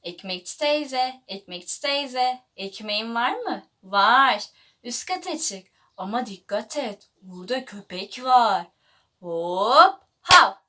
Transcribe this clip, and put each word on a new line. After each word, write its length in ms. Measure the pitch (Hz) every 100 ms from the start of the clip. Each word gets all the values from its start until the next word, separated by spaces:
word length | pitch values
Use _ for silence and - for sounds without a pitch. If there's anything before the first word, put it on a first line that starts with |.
Ekmekçi 540 | 170 175 190 180 - -
teyze, 640 | 294 302 285 254 254 254 _
ekmekçi 540 | 196 - 180 - -
teyze, 580 | 277 285 269 254 254 254 _ -
ekmeğin 600 | 196 - 214 208 226 233
var 200 | 247 440
mı? 320 | 466 214 - _
Var. 600 | 190 196 208 254 269 208 - _ _ _
Üst 220 | 240 240 -
kata 320 | 370 370 320
çık. 380 | - 190 _ _ _ -
Ama 280 | 185 226 226
dikkat 520 | 190 - 208 233 294
et, 320 | 240 196 _ _
burada 440 | 185 180 180 254 254
köpek 580 | 202 - 185 202 -
var. 480 | 254 254 226 175 - _ _ _ _ _
Hop, 840 | 180 165 175 180 214 277 370 381 _ _
hav. 320 | - 359 - -